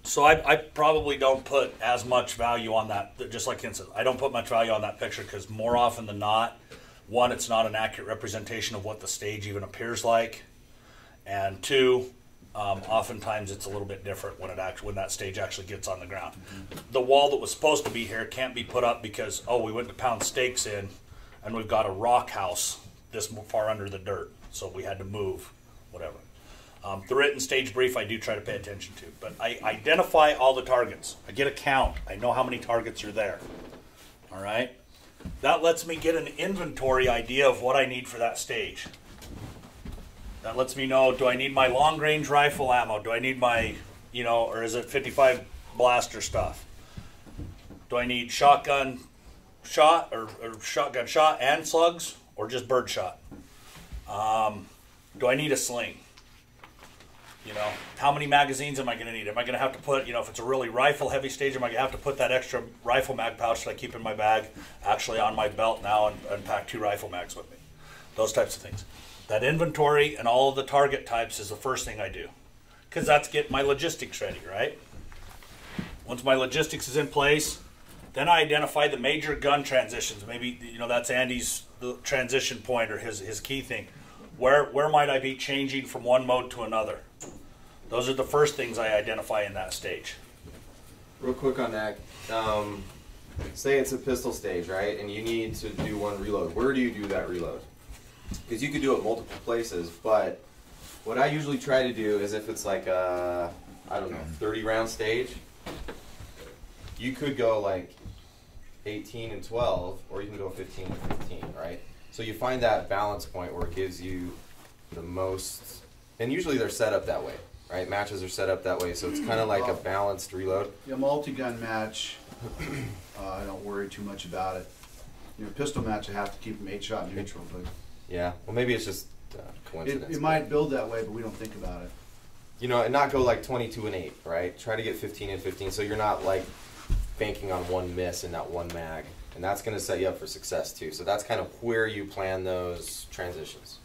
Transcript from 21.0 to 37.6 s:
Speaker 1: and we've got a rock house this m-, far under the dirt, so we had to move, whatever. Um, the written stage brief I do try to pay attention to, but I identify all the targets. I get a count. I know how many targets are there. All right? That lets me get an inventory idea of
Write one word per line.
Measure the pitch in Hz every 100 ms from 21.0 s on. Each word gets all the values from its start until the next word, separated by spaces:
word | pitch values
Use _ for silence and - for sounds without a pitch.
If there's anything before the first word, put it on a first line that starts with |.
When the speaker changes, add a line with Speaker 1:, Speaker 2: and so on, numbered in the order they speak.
| - - - - 107
Speaker 1:
and | 113
we've | 104
got | 110 104
a |
rock | 95 117 120 117
house | 107 95 87 - - - - -
this | 110 104
m-, | 107
far | - 113 107
under | 110 98
the | 98
dirt, | 92 95 - - -
so | - 95
we | 95
had | 95 98
to | 98
move, | 104 95 90 - - - - -
whatever. | 90 80 - - - - - - -
Um, | 98 98 98
the | 131
written | 143 139
stage | - 135 131
brief | 110 127 127
I |
do | 104 113
try | - 107
to |
pay | 107 104
attention | 104 98 - -
to, | - -
but | 110 -
I | 113 120
identify | 110 110 120 165 175 160 151
all | 127 131 131
the |
targets. | 123 127 110 - - - -
I |
get | 104 139
a |
count. | - 147 135 - - -
I | 98
know | 120
how | 117
many | 127 120
targets | - 117 110 -
are | 104
there. | 104 101 82 - - - - - - - - -
All | 95
right? | 101 110 127 - - - - - 185 -
That | 139 165
lets | 165 165 165
me | 160
get | 160 165
an | 143 143
inventory | 180 190 165 - 131 127 127
idea | 117 117 131 135
of | 117